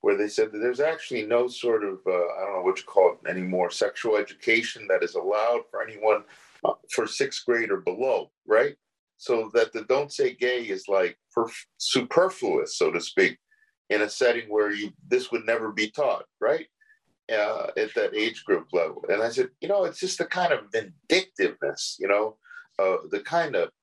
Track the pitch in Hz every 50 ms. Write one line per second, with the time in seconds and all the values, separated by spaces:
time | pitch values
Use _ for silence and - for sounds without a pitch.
0 | - 95 101 98 104 104 - - 110 107 104 107 110 123 123 123 143 156 160 160
1 | - - 135 117 107 104 117 120 123 123 123 - - 120 117 110 104 101 95 92
2 | _ 95 92 90 87 85 - 90 92 101 98 92 90 92 92 - - - - 101
3 | 92 90 87 - _ - 87 92 92 90 92 92 90 87 - - 110 101 - -
4 | - 117 107 104 101 - - _ - - 113 117 117 - - 120 107 98 92 92
5 | 87 87 - 92 85 95 101 107 107 120 120 117 - _ - 101 110 107 110 101
6 | 107 110 107 107 - - - - - _ _ - - - - - _ _ - -
7 | 90 - - - - - - - - - 120 117 117 104 98 95 92 - 92 101
8 | 127 131 120 95 - - _ _ _ - 107 110 123 143 - _ _ _ _ _
9 | _ _ _ _ - - 123 113 110 107 107 117 113 110 _ 113 107 - 127 135
10 | 147 143 - - 143 127 123 _ 123 123 123 123 120 107 98 95 - - 98 98
11 | 110 110 110 _ _ _ _ - 113 - - - - _ _ _ - - - 135
12 | 117 - - - 180 190 - - - 104 85 65 - - - - 87 80 78 85
13 | - - - - 95 80 - _ _ _ _ _ _ _ _ _ _ _ 104 104
14 | 107 104 - - 131 120 120 120 113 107 104 107 107 104 104 104 104 101 - _
15 | _ - 120 127 123 - 120 117 110 110 117 113 110 107 104 95 107 107 _ -
16 | 147 135 - - - _ _ _ - 117 147 160 160 _ _ _ _ _ _ _
17 | _ _ _ _ _ - 117 107 104 107 110 - - - - - 110 107 - 120
18 | 107 98 - 107 107 113 110 - - - 101 85 80 _ - 87 82 78 - -
19 | - - 95 101 110 117 117 127 127 123 _ _ - - 202 202 185 170 - -
20 | - 185 - - 165 - - 185 180 170 147 117 107 - - 113 107 95 87 _
21 | _ _ - - - - _ - 98 85 76 _ - 71 71 - - - - -
22 | - 98 101 101 107 107 107 _ _ - - - - _ _ _ 98 95 92 -
23 | - - 80 101 - - 160 170 170 151 127 95 85 82 _ _